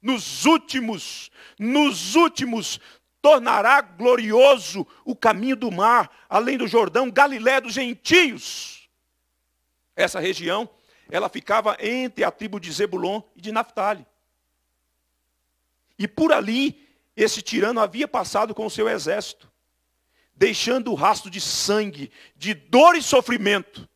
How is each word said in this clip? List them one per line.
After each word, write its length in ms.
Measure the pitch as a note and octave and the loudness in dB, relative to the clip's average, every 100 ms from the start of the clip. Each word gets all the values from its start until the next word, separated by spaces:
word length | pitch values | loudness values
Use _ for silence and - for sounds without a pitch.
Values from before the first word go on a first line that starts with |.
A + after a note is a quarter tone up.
Nos 420 | G#3+ B3+ - - | -4 -4 -6 -2
últimos, 840 | - D#4+ - C4+ A3+ G3+ - - - _ - _ | 2 2 2 -6 -6 -8 -10 -16 -20 _ -20 _
nos 560 | G#3+ C4+ D4 F#3+ F3 | -2 2 2 0 -2
últimos, 640 | B3+ E4 D#4+ B3+ A3+ F3 - - _ _ _ | 2 2 2 -6 -6 -6 -10 -14 _ _ _
tornará 580 | C#4+ D4+ A#3+ - G#3+ C#4+ | 6 6 6 2 4 4
glorioso 1040 | G3+ E3+ A#3+ B3 A3 A3 C4+ C4+ F3+ G3 D#3+ _ | 2 -2 2 2 2 6 8 6 0 -10 -10 _
o 140 | - B3 | -12 0
caminho 400 | A#3 F#3+ A#3+ C4 | 0 0 -2 -4
do 160 | A#3+ | -4
mar, 420 | F3+ G#3 A#3+ F3 _ _ | 0 4 4 2 _ _
além 300 | G3 A#3+ C4+ | -2 0 -4
do 80 | A3+ | 0
Jordão, 440 | A#3 G3 F#3+ B3+ | 2 2 0 0
Galiléia 520 | A3 C#4+ C4 A3+ C4+ | 2 2 4 2 0
dos 100 | B3+ | 0
gentios. 1000 | A3 B3 A#3+ - E4+ E4 G3+ - - - - _ _ _ _ _ _ _ _ _ _ _ - | -6 -6 -6 2 4 4 0 -14 -14 -16 -18 _ _ _ _ _ _ _ _ _ _ _ -4
Essa 220 | F3+ F#3 | -4 -2
região, 500 | E3+ F#3+ E3 G3 A3+ _ _ _ _ | -6 -6 -4 -6 -6 _ _ _ _
ela 200 | E3 G3+ | -6 -6
ficava 480 | C#4 - G#3 G#3+ - | -10 -2 -2 0 -4
entre 460 | G#3+ B3 B3+ - | -4 -4 -6 -4
a 60 | F#3 | -4
tribo 260 | - G#3+ G3 | -4 -12 -12
de 140 | E3+ | -12
Zebulon 500 | D3+ G3 F3+ F3 G#3 - _ | -6 -4 -4 -6 -6 -10 _
e 40 | |
de 120 | F3+ | -8
Naftali. 520 | A3 - - G3 G#3 C3+ _ _ _ _ _ _ _ _ _ _ _ _ _ _ _ _ _ _ _ | -6 -6 -4 -4 -4 -10 _ _ _ _ _ _ _ _ _ _ _ _ _ _ _ _ _ _ _
E 120 | G3+ | -10
por 240 | - D#4+ | -2 2
ali, 520 | D4 G3+ A#3 C#4 - _ _ _ | 2 0 -2 -2 -6 _ _ _
esse 260 | - G#3+ G#3+ | -2 -2 -2
tirano 380 | - - G3+ A#3 | -6 -2 -2 0
havia 300 | G#3 F#3+ D4 | -2 -2 -6
passado 480 | B3 F#3 G3+ A3 G#3+ | -4 -4 -4 -4 -6
com 100 | A3 | -10
o 40 | |
seu 180 | - A3 | -4 -4
exército, 600 | A3 D3+ G3+ G#3 - _ _ _ _ _ _ _ _ _ | -4 -4 -6 -6 -16 _ _ _ _ _ _ _ _ _
deixando 560 | _ G#3 G#3+ - B3+ A#3+ | _ -2 0 -4 -4 -4
o 60 | F3+ | -2
rastro 340 | D#3+ G#3 G3 | -2 -2 -6
de 100 | F#3 | -12
sangue, 720 | - - - G#3 G#3 D3 C#3 _ - | -8 -6 -2 -2 -4 -10 -18 _ -20
de 200 | _ D#3+ | _ -10
dor 420 | F#3+ C#3 A#3+ E4 E4+ | -10 _ 6 6 6
e 60 | |
sofrimento. 840 | C4+ C4+ - A#3+ G3+ G3+ - - - | 2 0 0 -4 -2 -2 -4 -20 -20